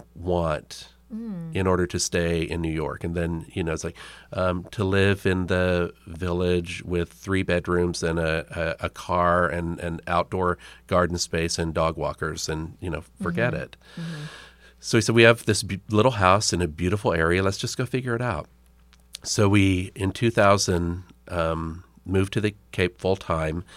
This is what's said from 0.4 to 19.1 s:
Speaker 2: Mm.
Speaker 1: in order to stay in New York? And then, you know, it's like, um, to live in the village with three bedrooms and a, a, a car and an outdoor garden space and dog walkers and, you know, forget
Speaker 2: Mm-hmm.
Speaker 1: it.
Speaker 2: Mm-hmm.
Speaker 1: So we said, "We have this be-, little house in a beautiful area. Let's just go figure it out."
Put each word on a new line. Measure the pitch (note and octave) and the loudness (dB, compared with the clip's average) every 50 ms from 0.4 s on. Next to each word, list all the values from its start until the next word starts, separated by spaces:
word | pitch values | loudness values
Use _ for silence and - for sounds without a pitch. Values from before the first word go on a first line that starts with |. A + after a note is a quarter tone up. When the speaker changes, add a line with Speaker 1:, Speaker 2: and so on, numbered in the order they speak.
| E2+ D#2+ D2+ D2 - - - - - - - _ _ - A3+ | 2 0 -2 -2 -4 -8 -18 -20 -20 -20 -20 _ _ -14 -12
Speaker 2:
Mm. | A3 A#3 A3+ F#3+ F3 E3 E3 D#3+ | -10 -10 -8 -8 -10 -8 -6 -4
Speaker 1:
in | G2 F#2+ F#2 | -2 0 2
order | F#2 F2+ F2+ | 2 2 2
to | F2 - F2+ | 0 -2 -4
stay | - - - F2 E2+ E2+ E2+ E2 | -4 -2 -2 0 0 0 0 0
in | D#2+ - E2+ E2+ | -2 -2 -4 -2
New | E2 D#2+ | -2 -2
York? | D#2 D#2 D2+ C2+ C#2+ D2 - | -2 -2 -4 -4 -6 -6 -6
And | E2+ E2+ | -4 -4
then, | E2+ E2+ E2+ E2+ E2 D2+ - | -2 -2 -2 -4 -6 -8 -8
you | - G2+ F2 | -6 -4 -4
know, | D#2+ D#2+ | -2 -4
it's | D#2+ - | -4 -6
like, | E2+ - - - - - - - - | -8 -10 -12 -16 -20 -20 -20 -18 -10
um, | - F#2+ F#2 F#2 F2+ F2+ - - | -4 -2 0 0 0 -2 -4 -8
to | - - G2+ | -6 -4 -2
live | F#2+ G2 G2 F#2+ G2+ G2 F#2 - | 0 2 4 4 4 4 2 2
in | G2 F#2 F#2 F2+ E2+ | 0 0 0 0 0
the | F#2 F2+ F2+ F2+ F2+ F2 F2 F2 - _ - G2 | 0 2 2 2 2 2 0 -2 -4 _ -18 -16
village | E2 D#2 F2 F2 F2 F2+ F#2 F2+ F2+ F2+ E2+ E2+ F2 - - | -12 -8 -4 -4 -2 0 0 2 2 0 0 -2 -8 -10 -8
with | E2 F2 F2 E2+ - | -4 -2 -2 -2 -4
three | - - - F#2+ F#2+ F#2+ F2+ | -6 -10 -6 -2 -2 0 0
bedrooms | - F2 F2 - - F2 F2 F2 F2 E2 - | 0 0 0 0 2 2 2 2 2 0 -2
and | F2 E2 E2 E2+ | -2 -2 0 0
a, | E2 D#2+ D#2+ D#2+ D#2+ - - F2 E2 D#2+ D#2 - | 0 0 0 -2 -4 -6 -6 -4 -4 -4 -4 -4
a, | - | -6
a | E2+ | -8
car | - - - - F2 F2+ F2 F2 F2 F2+ F2+ D2+ | -8 -8 -6 -2 0 2 4 4 4 4 2 2
and | D2+ F2 E2+ E2+ E2+ - | 0 -2 -2 -4 -4 -4
an | E2+ E2+ E2 E2 - - | -6 -6 -6 -6 -6 -2
outdoor | F2 E2+ F2+ - - F#2 F2+ F2 F2 - - - - - - - | 0 0 0 0 -2 -2 0 0 0 -2 -6 -16 -20 -18 -6 0
garden | G2 F2+ F2+ D#2+ F2 E2+ | 2 2 2 2 2 -2
space | - - - E2 E2 E2 - - | -4 -2 -2 -2 -2 0 0 -2
and | E2+ E2 D2+ | -2 -2 0
dog | E2+ D#2+ E2 D#2+ D#2 | 0 0 0 0 -2
walkers | D2+ D2 D2+ - D#2+ D#2 D#2+ E2 - - | -4 -6 -6 -6 -6 -6 -6 -6 -6 -6
and, | D#2 D#2 D#2+ E2 - - | -6 -6 -6 -8 -10 -10
you | - F2+ | -8 -8
know, | D#2 D#2 - - - - | -8 -8 -10 -12 -12 -8
forget | F#2 F2 F2 F2 A2+ - | -6 -4 -2 -2 -2 -2
Speaker 2:
Mm-hmm. | D#2+ - - | -2 -4 -6
Speaker 1:
it. | - - - _ - - E3+ | -10 -14 -20 _ -18 -14 -12
Speaker 2:
Mm-hmm. | E3 E3 E3 D3+ D3+ D#3 - - - - - - - - - _ | -10 -10 -10 -10 -12 -14 -14 -16 -20 -20 -20 -20 -20 -20 -20 _
Speaker 1:
So | - - - A#2 | -6 -2 0 2
we | |
said, | G#2+ - A2+ | 2 4 6
"We | A#2 A2+ | 8 8
have | A#2 A#2 - - | 8 8 6 2
this | - G#2 - - | -2 -2 -2 -2
be-, | F#2 G2 F#2+ - - | -4 -6 -8 -6 0
little | G#2 G#2 G#2 C3 | 2 4 4 4
house | A#2+ G#2+ F#2+ F#2 F#2+ G#2+ A2 - - | 4 4 4 6 6 4 4 0 0
in | F2 | 0
a | F2 D#2+ | 0 -2
beautiful | D2+ D#2+ F2 F2+ G2+ G#2 - A#2 E2+ | -2 -2 -2 0 0 0 0 0 2
area. | E2 E2 E2 F2 F#2 F#2+ | 2 4 4 4 4 2
Let's | G2 G2 - | 0 0 -2
just | - A#2 - - | -4 -6 -6 -6
go | B2+ | -6
figure | - - B2+ B2+ B2+ A#2 | -4 -4 -4 -4 -4 -4
it | A#2 | -4
out." | B2 A#2+ G2 D2+ - - _ _ _ _ _ _ _ _ - - - _ | -2 -4 -4 -4 -6 -10 _ _ _ _ _ _ _ _ -20 -20 -20 _